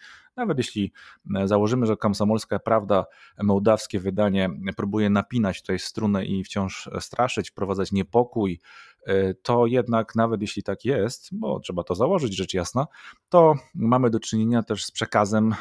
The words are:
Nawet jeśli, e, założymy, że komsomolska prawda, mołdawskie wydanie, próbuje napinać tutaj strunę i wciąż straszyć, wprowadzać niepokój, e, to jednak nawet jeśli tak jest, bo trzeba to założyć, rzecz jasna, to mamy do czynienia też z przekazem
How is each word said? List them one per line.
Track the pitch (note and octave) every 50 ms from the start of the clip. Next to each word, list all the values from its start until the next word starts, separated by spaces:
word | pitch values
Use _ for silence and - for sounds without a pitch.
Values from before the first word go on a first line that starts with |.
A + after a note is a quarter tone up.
| - - - - _ _ _
Nawet | B3+ A#3+ G3+ D3+ C3
jeśli, | A#2 - - G#2+ G2 F#2+ _ - - - - _ _ - G2
e, | G2 G2 F#2+
założymy, | G#2 G#2 G#2 G#2+ B2 B2+ A#2+
że | A2 G#2+ -
komsomolska | - G#2 G2 - G#2 G#2 A2 G#2+ - - G#2 G2
prawda, | - A2 A2+ A2 G2+ G2 G2+ F#2+ F2+ - _ - - - _ - G2+
mołdawskie | G#2 G2 G2 G2+ A2+ A2 G#2 - - - F#2+
wydanie, | F2+ G2 F#2 G#2 G#2 G2+ F#2+ G2 F#2+ F2+ - F#2+ F#2+ F#2+ - -
próbuje | G#2 G2+ G#2 G#2+ G#2 G2+
napinać | G2+ G2+ G2 - B2 A#2+ G#2+ F#2+ F2 -
tutaj | - - F#2+ F2+
strunę | - - - A2+ A2 G#2 G2+ F#2+ F#2+
i | - G2 F#2+ F2+
wciąż | - - G2+ F#2+ F#2 - - - - - F#2
straszyć, | - - - - A#2+ - - A2 F2+ -
wprowadzać | _ - G2+ F#2+ F#2+ F#2+ F#2+ -
niepokój, | G2+ G2 F#2 - - A#2 B2 - - A#2 G2+ F#2+ F2 - _ - - - - - _ _ -
e, | - G2 F#2+ F#2+ F#2+ F#2
to | _ - - A#2+ A#2+ A#2+
jednak | A#2 B2 B2+ G#2+ A2+ A#2 A2+ G#2+ - -
nawet | A2+ A2+ A2+ A2+ G2+
jeśli | G#2+ G2 - G2+ -
tak | - G2 - -
jest, | A2+ C#3+ A2 G2 B2 - - - -
bo | F#3 A3 A3 - - -
trzeba | - - F#2 F2 E2+
to | - F2
założyć, | F2+ B2 E3 G3 F3 C#3+ G#2+ F#2+
rzecz | F#2 F#2 - -
jasna, | F#2 E2+ - - B2 D3 - _ - - - - _ _ -
to | - F3 E3 D#3 D3+ C#3+ - _ -
mamy | - A2+ A2+ B2 B2+ B2+ A#2+
do | A2+ A2+
czynienia | - - A2 A2 A2 A2+ A#2+ A#2 G#2+
też | - G#2+ G2 -
z | -
przekazem | - - A2+ - - G#2+ G#2 G2 A2 G#2+ A2 A2 G#2+ -